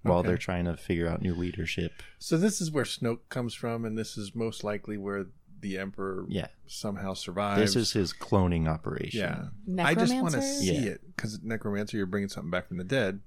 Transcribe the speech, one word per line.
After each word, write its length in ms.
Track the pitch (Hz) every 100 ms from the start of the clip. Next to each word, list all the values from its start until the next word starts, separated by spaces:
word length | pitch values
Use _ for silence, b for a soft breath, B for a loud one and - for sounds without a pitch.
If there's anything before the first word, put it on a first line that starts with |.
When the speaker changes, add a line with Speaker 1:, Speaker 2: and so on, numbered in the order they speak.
Speaker 1:
while 160 | - 87
Speaker 2:
Okay. 80 | 87
Speaker 1:
they're 80 | 87
trying 280 | - 90 87
to 100 | 82
figure 320 | - 85 85
out 140 | 82
new 120 | 92
leadership. 600 | 85 90 87 85 - 85 B B B
Speaker 2:
So 160 | - 165
this 220 | 208 196
is 120 | 165
where 120 | 151
Snoke 360 | 110 - 117 120 -
comes 240 | 135 120
from, 320 | - 120 117 117
and 120 | 110
this 200 | 110 -
is 180 | 98 117
most 300 | 113 - 107
likely 320 | 104 104 104
where 300 | 98 98 95 - - 101
the 160 | 101 95
Emperor 460 | 95 - 95 95 92
Speaker 1:
Yeah. 200 | 95 - - -
Speaker 2:
somehow 460 | - 110 98 95 95
survives. 440 | - 90 101 101
Speaker 1:
This 160 | 107 123
is 160 | 107
his 200 | 107 87
cloning 540 | - - 101 90 85 80
operation. 520 | 80 - - - 110 90 78 - - -
Speaker 2:
Yeah. 180 | 185
I 120 | 147 165
just 180 | 233
wanna 100 | 262 170 -
Speaker 3:
Necromancer? 220 | 269 277
Speaker 2:
see 140 | 185 151
Speaker 1:
Yeah. 60 | 110
Speaker 2:
it, 100 | - - -
'cause 220 | 110 107
Necromancer, 560 | 110 110 107 101 104 110
you're 80 | 92
bringing 240 | 101 98
something 220 | - 82
back 160 | 90 -
from 100 | 87
the 60 |
dead, 380 | 92 135 98 98